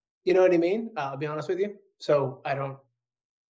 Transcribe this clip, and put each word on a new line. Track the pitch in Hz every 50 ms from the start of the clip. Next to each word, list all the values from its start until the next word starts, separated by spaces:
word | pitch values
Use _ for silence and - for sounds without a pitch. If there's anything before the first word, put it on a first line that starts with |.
| _ _ _ _ _
You | 180 175
know | 185
what | 185 185
I | 180
mean? | 165 170 175 202 226 233 220 -
Uh, | 156 143 135
I'll | 135
be | 139 151
honest | 147 151 156 139 -
with | 185 175
you. | 202 208 202 - _ _ _ _
So | - - 147 143 135 127 131 - -
I | 143 139
don't | 139 139 135 135 - _ _ _ _ _ _ _ _ _ _ _ _ _